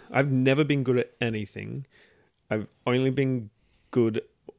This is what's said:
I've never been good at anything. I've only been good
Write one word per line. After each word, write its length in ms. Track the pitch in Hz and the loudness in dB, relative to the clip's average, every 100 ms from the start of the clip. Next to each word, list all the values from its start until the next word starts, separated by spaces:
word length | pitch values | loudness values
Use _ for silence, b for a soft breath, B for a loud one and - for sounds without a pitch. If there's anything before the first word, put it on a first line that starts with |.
| - | -2
I've 200 | 127 139 | 0 2
never 320 | 131 131 135 | 2 2 2
been 180 | 147 143 | 2 0
good 120 | 127 123 | 2 0
at 140 | - - | 0 -4
anything. 640 | 117 110 101 101 104 131 - b b b b b - | -4 -2 -8 -10 -10 -10 -12 b b b b b -4
I've 200 | 107 98 _ 127 | -4 -4 _ -2
only 240 | 127 131 | 0 0
been 400 | 131 131 127 104 _ _ _ _ | 0 -2 -2 -6 _ _ _ _
good 320 | 127 113 110 - _ - | 2 2 0 -8 _ -20